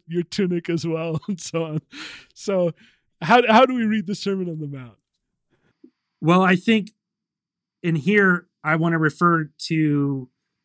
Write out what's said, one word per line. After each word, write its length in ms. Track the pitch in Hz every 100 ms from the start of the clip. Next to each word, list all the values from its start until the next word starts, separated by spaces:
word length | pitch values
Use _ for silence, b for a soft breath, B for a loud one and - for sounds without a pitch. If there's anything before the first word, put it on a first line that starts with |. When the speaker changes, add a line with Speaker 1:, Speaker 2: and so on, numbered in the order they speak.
| -
Speaker 1:
your 160 | 175
tunic 480 | 170 - 185 175 170
as 160 | 170 165
well, 340 | 160 165 160
<laughs> 40 | -
and 120 | 196
so 240 | - 165
on. 160 | 160 156 - 294 311 B B
So 400 | - - 190 175 - b b b _
how, 200 | 160 240 233
how 180 | 220 262
do 80 |
we 100 | 254 226
read 200 | 220 180
the 80 |
Sermon 340 | 196 196 196 180
on 120 | 160
the 80 | 147
Mount? 280 | 139 123 101 _ _ _ _ _ _ _ _ - _ _ _
Speaker 2:
Well, 220 | 151 180
I 120 | 185
think 380 | 185 208 220 190 _ _ _ _ _ _ _ _ _
in 140 | 175 165
here, 500 | 135 208 196 175 - _
I 140 | 151 160
wanna 220 | 165 165
refer 520 | 156 - 175 165 151 - -
to 640 | 160 151 147 143 139 127 _ _ _